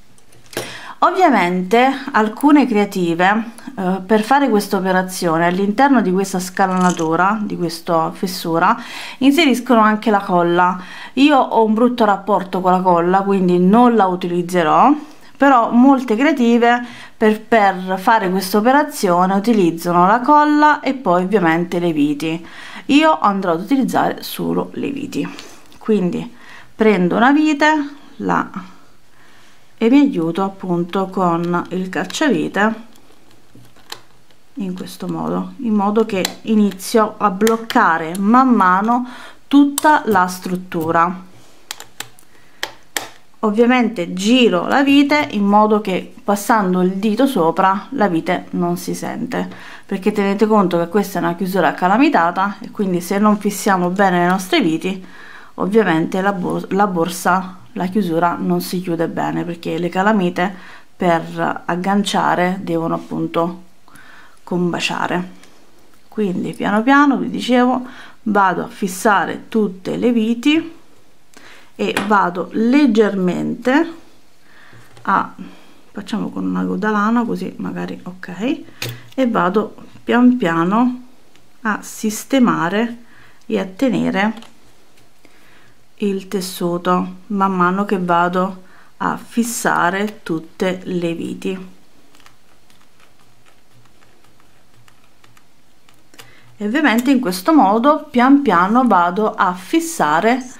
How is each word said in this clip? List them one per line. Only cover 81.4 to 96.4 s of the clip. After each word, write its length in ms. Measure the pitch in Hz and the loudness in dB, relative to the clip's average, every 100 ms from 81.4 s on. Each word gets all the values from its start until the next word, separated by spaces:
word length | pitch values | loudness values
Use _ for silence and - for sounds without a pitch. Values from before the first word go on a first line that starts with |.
| - - | -20 -10
a 180 | 220 190 | -6 -6
sistemare 1160 | - - 220 214 - 269 220 156 165 202 233 240 - - - - - | -10 -8 -6 -6 -2 2 4 2 -2 -2 -2 -6 -18 -20 -20 -20 -6
e 140 | 214 | -4
a 60 | 190 | -4
tenere 800 | - 269 170 165 190 208 220 - - - - - - - - - - - - - - - - | -2 0 0 0 0 -2 -4 -12 -20 -20 -20 -20 -20 -20 -20 -20 -20 -20 -20 -20 -20 -20 -6
il 280 | 202 190 190 | -4 -4 -6
tessuto 880 | 202 180 - 175 175 180 180 185 185 - | -8 -6 -6 -4 -2 0 -2 -2 -10 -8
man 240 | 202 190 | -2 0
mano 320 | 185 180 190 | 2 0 0
che 160 | 202 190 | -2 -2
vado 640 | 180 170 175 185 190 185 - - - - | 0 0 0 0 -4 -6 -18 -20 -20 -8
a 200 | 180 156 | -6 -6
fissare 1040 | - - 233 - 170 151 170 190 208 214 | -6 -4 -4 -4 -2 0 0 -2 -4 -8
tutte 560 | - 160 - - 185 185 | -8 -8 -8 -6 -4 -4
le 300 | - 180 170 | -6 -4 -4
viti. 640 | 170 185 185 190 185 185 - - - - - - - - - - - - - - - - - - - - - - - - - - - - - - - - - - - - - - - - - - - - - - - | -6 -8 -8 -8 -10 -12 -20 -20 -20 -20 -20 -20 -20 -20 -20 -20 -20 -20 -20 -20 -20 -20 -20 -20 -20 -20 -20 -20 -20 -20 -20 -20 -20 -20 -20 -20 -20 -20 -20 -20 -20 -20 -20 -20 -20 -20 -20 -20 -20 -20 -20 -20 -20